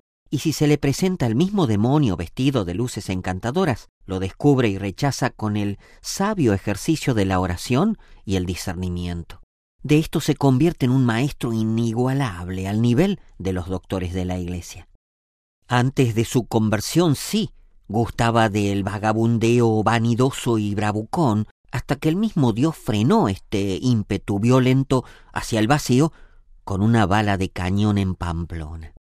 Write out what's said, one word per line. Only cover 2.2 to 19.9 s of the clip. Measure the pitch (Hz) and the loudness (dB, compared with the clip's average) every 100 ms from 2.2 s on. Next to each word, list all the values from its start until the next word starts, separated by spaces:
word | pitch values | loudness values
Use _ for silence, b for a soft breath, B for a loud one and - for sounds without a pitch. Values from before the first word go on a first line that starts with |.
| 87 - 135 135 | -6 -4 0 0
de | 87 90 | -2 -4
luces | 123 - - | -6 -6 -6
encantadoras, | 92 92 92 113 156 185 113 - _ - | -6 -4 -6 -4 -2 0 -2 -6 _ -8
lo | 92 | -6
descubre | 95 - 147 131 113 | -6 0 2 4 2
y | 95 | 0
rechaza | 98 90 143 - 131 | -6 -4 -4 -2 -4
con | - 107 104 | -4 -4 -2
el | 101 101 b b | -4 -6 b b
sabio | - - 196 208 123 | -10 -4 -2 0 2
ejercicio | 98 - 98 - 156 - | 2 -2 -4 -2 -2 0
de | 113 95 | 0 0
la | 92 | 0
oración | 92 85 - 123 208 214 b b - | 0 -4 -2 0 0 -2 b b -6
y | 95 | -4
el | 90 | -4
discernimiento. | 87 - 90 92 87 87 87 - - - _ _ _ | -6 -8 -6 -6 -4 -6 -8 -10 -16 -20 _ _ _
De | 131 151 | 2 2
esto | 160 160 | 2 -2
se | 151 147 | -2 2
convierte | 139 127 165 - 127 | 4 4 2 2 2
en | |
un | 131 123 | 4 2
maestro | 113 139 - 131 | 2 -2 -2 -4
inigualable | 113 110 113 117 110 127 135 135 87 87 92 95 | -2 0 0 0 0 0 0 -2 -4 -8 -6 -4
al | 107 | 0
nivel | 120 120 190 190 b b | 2 4 2 0 b b
de | 90 | -6
los | 92 85 | -4 -4
doctores | 92 - 98 90 | -6 -4 -4 -4
de | 92 90 | -4 -4
la | 92 | -4
Iglesia. | 87 90 - 85 - _ _ _ _ _ _ _ - | -6 -8 -10 -16 -20 _ _ _ _ _ _ _ -2
Antes | 123 131 - 123 107 | 0 2 2 0 0
de | 113 | 0
su | 131 104 | 0 0
conversión, | 117 107 104 - 156 175 135 | 0 2 0 0 2 2 0
sí, | - 214 185 - - - - | -2 -2 -4 -8 -20 -20 -6
gustaba | 104 113 - 117 117 113 | -2 -2 0 2 4 2
del | 104 101 101 | 2 0 0
vagabundeo | 98 104 107 110 113 117 117 120 117 110 | -2 -4 -2 0 2 2 4 4 4 2
vanidoso | 107 | 2